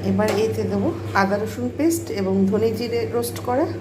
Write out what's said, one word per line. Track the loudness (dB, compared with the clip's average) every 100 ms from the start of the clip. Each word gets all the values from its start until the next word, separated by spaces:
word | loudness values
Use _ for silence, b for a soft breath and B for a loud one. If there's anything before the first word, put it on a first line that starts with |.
| 0
এবার | 2 2 2 0
এতে | 0 -2
দেবো | 0 -2 -2 -2 2
আদা | 2 0
রসুন | -2 -4 -4 0
পেস্ট | 0 0 -4 -4
এবং | 0 2 4
ধনে | 4 2 0
জিরে | -2 -2 -2 -2
রোস্ট | -2 -4 -2
করা। | 0 0 -2